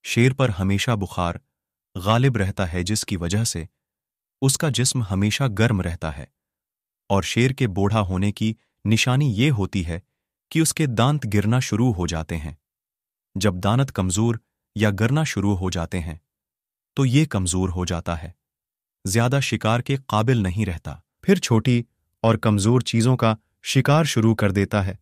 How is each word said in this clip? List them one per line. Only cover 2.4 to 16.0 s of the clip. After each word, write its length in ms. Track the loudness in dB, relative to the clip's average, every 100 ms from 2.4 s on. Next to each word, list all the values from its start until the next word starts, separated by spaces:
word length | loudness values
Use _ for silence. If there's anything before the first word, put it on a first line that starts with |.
| -2 -2 -2
है, 180 | -2
जिसकी 340 | -2 -4 -4 -4
वजह 260 | -2 -2
से 240 | -2 -6 -12 _ _ _ _ _ _ _
उसका 280 | 0 0 0
जिस्म 340 | 0 0 -2
हमेशा 440 | -2 0 0 0 -2
गर्म 320 | 2 2 2
रहता 280 | -2 -6 -8
है, 160 | -8 -16 _ _ _ _ _ _ _ _
और 140 | 0
शेर 300 | 0 0 0
के 140 | 0 -2
बूढ़ा 300 | 0 0 2
होने 300 | 0 0 -2
की 240 | 0 -4 -4 _ _ 0
निशानी 440 | 0 2 0 0
ये 180 | 2 0
होती 320 | 0 -2 -2
है 180 | -4 -8 _ _ _ _ _
कि 100 | -2
उसके 260 | 0 0 -2
दांत 360 | 2 2 0 0
गिरना 340 | 0 2 0
शुरू 300 | 0 0 0
हो 160 | 0 -2
जाते 280 | -4 -6 -8
हैं। 220 | -8 -14 _ _ _ _ _ _ _ -2
जब 240 | 0 0
दांत 300 | 0 0 0
कमजोर 480 | -2 -2 0 0 -2 _ _ _ 0
या 140 | 0
गिरना 320 | 2 0 0 -2
शुरू 280 | -2 0 0
हो 140 | -2
जाते 280 | -4 -4
हैं 200 | -6